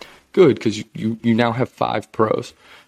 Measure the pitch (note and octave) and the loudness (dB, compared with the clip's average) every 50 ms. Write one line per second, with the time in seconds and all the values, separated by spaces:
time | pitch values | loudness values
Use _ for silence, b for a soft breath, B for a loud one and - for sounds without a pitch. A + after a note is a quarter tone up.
0 | B B B B B _ - G3+ F#3 D3 A2+ - - A2+ G2+ G#2 G#2 - - D#3 | B B B B B _ 2 4 4 4 4 2 -2 -4 -4 -4 -8 -12 -10 -8
1 | A2 A2 A#2 A2 - A#2 A2+ A2 A#2+ A#2 A2 A#2+ C3 - _ - B2 A#2+ A#2 A2 | -6 -6 -6 -2 0 0 2 2 2 0 0 -2 -4 -6 _ -4 -4 -4 -4 -4
2 | G#2 - - - A2 G#2+ - - - - - B B B B B B | -8 -8 -6 -4 -2 -2 -2 -2 -6 -10 -16 B B B B B B